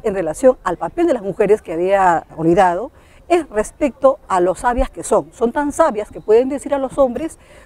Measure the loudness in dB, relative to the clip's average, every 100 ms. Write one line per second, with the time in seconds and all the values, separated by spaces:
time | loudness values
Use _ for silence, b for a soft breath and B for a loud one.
0 | -4 -4 -4 2 2 2 -4 -6 -6 -2
1 | 0 0 -4 -2 2 2 0 -4 0 2
2 | 2 0 -4 -4 0 4 4 0 -8 b
3 | b b -2 -2 -2 -6 -6 -4 -4 2
4 | 0 0 -2 0 0 0 -2 -2 -4 -6
5 | -2 -2 -2 -4 -4 -2 -4 0 0 0
6 | -8 -12 2 2 2 -4 -6 -4 -4 0
7 | 0 0 -8 -12 b b